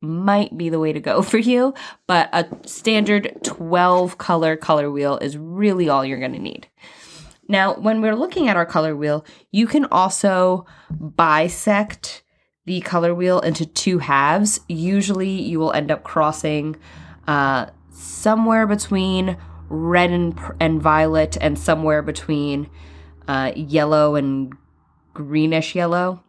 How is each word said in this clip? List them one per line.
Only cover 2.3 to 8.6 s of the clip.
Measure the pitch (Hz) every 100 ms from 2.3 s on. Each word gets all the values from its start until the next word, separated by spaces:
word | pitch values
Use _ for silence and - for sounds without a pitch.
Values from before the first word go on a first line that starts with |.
a | 170 170 - -
standard | - - 220 208 208 202 -
twelve | - - 165 175 180 180 180 -
color | - 170 160 156
color | - 151 147
wheel | 143 143 139
is | 143 147
really | 160 180 208 185 170
all | 139
you're | 135 131
gonna | 127 -
need. | - - - _ - - - - - - -
Now, | 202 190 -
when | 208 220
we're | 220 220
looking | 339 370 277
at |
our | 185